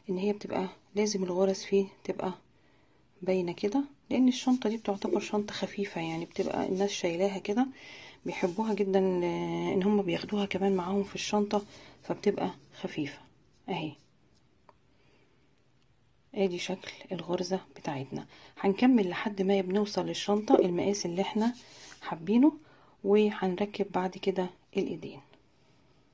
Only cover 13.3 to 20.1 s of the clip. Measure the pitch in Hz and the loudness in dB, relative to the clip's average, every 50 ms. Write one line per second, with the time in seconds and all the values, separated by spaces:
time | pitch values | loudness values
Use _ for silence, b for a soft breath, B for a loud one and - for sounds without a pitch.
13.3 | _ _ _ _ _ _ _ - 185 165 160 151 - - _ _ _ _ _ _ | _ _ _ _ _ _ _ -8 -6 -6 -6 -8 -10 -12 _ _ _ _ _ _
14.3 | _ _ _ _ _ _ _ - - _ _ _ b b b b b b b b | _ _ _ _ _ _ _ -20 -20 _ _ _ b b b b b b b b
15.3 | b b b _ _ _ _ _ _ _ _ _ _ _ _ _ _ _ _ _ | b b b _ _ _ _ _ _ _ _ _ _ _ _ _ _ _ _ _
16.3 | - 214 196 185 175 175 - - 185 - - - - - - - 190 170 165 170 | -2 0 0 0 0 -2 -6 -6 -6 -8 -8 -12 -16 -16 -12 -10 -10 -8 -6 -4
17.3 | 175 185 185 180 190 185 - - - - - 165 143 131 135 - - - - B | -4 -4 -2 -2 -4 -4 -4 -8 -18 -12 -8 -6 -6 -6 -6 -6 -8 -10 -10 B
18.3 | B B B B B - - 196 190 - 247 254 262 226 190 180 175 - - 220 | B B B B B -2 0 0 2 6 6 6 6 6 4 2 -2 -4 -4 -4
19.3 | 208 190 190 190 202 196 185 185 190 208 208 208 - 185 170 165 | -2 0 2 2 2 2 2 2 0 0 0 0 0 -2 -2 -2